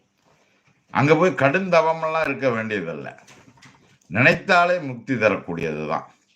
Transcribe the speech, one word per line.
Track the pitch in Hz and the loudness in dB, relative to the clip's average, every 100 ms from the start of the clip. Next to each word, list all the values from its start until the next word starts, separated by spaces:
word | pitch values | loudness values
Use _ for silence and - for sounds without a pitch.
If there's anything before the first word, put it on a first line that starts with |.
| _ _ _ _ _ _ _ _ _ | _ _ _ _ _ _ _ _ _
அங்க | - 143 156 | 0 2 4
போய் | 180 - | 4 2
கடும் | 139 185 190 | 0 0 2
தவமெல்லாம் | 165 165 160 160 160 147 | 2 2 -2 -4 -2 -4
இருக்க | 135 131 | -2 -2
வேண்டியதில்லை, | 113 110 104 82 78 64 - - - _ _ - _ _ _ _ | -2 -4 -4 -6 -8 -12 -16 -20 -20 _ _ -20 _ _ _ _
நினைத்தாலே | 95 147 175 - 175 175 180 | 2 2 2 2 2 4 0
முக்தி | 143 117 117 123 | -4 -10 -6 2
தரக்கூடியதுதான். | 107 95 - 82 80 76 76 76 - _ _ | 2 2 -4 -6 -6 -6 -6 -6 -8 _ _